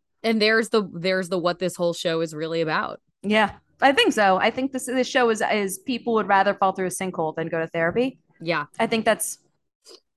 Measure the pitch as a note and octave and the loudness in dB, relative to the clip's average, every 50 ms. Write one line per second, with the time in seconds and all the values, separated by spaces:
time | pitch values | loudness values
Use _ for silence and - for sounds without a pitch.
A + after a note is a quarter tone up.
0 | _ _ _ _ - A3 A3+ A3 G#3 G#3+ A3 A3 A#3 - - A3+ G3+ E3+ - E3+ | _ _ _ _ -2 -2 0 2 2 4 4 2 2 0 0 0 0 -2 -6 -4
1 | E3 F#3+ F#3 F#3 F#3+ E3+ F#3+ F3+ D#3+ F3 E3+ - F#3 F3 - - F3 E3+ E3 - | -2 -2 0 -2 -2 -2 -4 -2 -2 -2 -2 -2 -4 -4 -4 -2 -2 -2 -2 -2
2 | - F3 E3 E3 E3 D#3+ D#3+ D3+ D#3+ D#3+ E3 E3 E3 D#3 D#3 F#3 - - - - | -2 -2 -2 -2 -2 -4 -6 -8 -8 -4 -4 -2 -2 0 -2 -2 -2 -4 -8 -12
3 | _ _ _ _ - G3 G#3+ A3 G#3 F#3+ - - _ _ _ _ - C4+ C#4 A4 | _ _ _ _ -4 0 2 2 2 0 -2 -8 _ _ _ _ 2 4 4 4
4 | A#4+ F4 - A3 G#3 F#3+ F#3 F#3 - A3+ - C4 C4 C4+ - B3+ - - A#3+ C4 | 4 4 4 4 4 4 4 4 2 0 0 -2 -4 -4 -4 -6 -6 -2 0 0
5 | B3 - - C4+ B3 A#3 A3 G#3 - - G#3 G#3+ G3+ F#3+ F#3+ - - - B3 A3+ | 0 2 2 2 4 4 2 0 0 0 0 0 0 -2 -4 -6 -6 -6 -6 -4
6 | - A#3+ A3+ G#3+ G3+ F#3 G3+ G3 G3 G3+ G3 - G3+ F#3+ F#3+ G3 F#3 F3+ F3+ - | -2 0 0 0 2 4 2 4 4 2 2 2 0 0 2 0 -4 -4 -4 -6
7 | F#3+ F#3 F3+ - D#3+ D#3 D#3 E3 E3 E3 E3+ E3 D#3+ E3 - E3 E3 E3+ F3+ A#3 | -6 -6 -4 -4 -4 -4 -4 -6 -6 -4 -4 -4 -4 -4 -2 -2 -2 0 0 0
8 | B3 C4 - _ _ _ _ _ E3 D#3+ E3 D3+ D3 - _ - A3+ A3+ A#3 A3+ | 0 -2 -4 _ _ _ _ _ -4 -4 -4 -4 -4 -6 _ -4 -2 0 0 0
9 | A3 A3+ G#3+ G#3 - - - - _ _ _ _ _ _ _ _ _ - - - | 2 2 0 0 -2 -6 -10 -12 _ _ _ _ _ _ _ _ _ -20 -20 -20
10 | _ _ _ | _ _ _